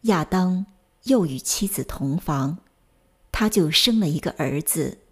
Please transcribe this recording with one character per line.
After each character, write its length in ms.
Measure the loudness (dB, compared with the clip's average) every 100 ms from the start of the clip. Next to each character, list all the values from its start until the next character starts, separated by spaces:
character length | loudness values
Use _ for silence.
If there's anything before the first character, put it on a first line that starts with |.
亚 220 | 2 2 2
当 400 | 0 2 0 -4 _ _ _
又 220 | 0 2 2
与 120 | -2
妻 300 | -6 -4 -4
子 160 | -4
同 340 | -6 -4 -2 -2
房， 420 | -2 -2 -2 -4 _ _ _ _ _ _ _
他 180 | -2 0
就 200 | 2 2
生 300 | 2 2 2
了 100 | 2
一 80 | 0
个 140 | -4 -4
儿 240 | -2 -2
子 380 | -4 -2 -4 -6 _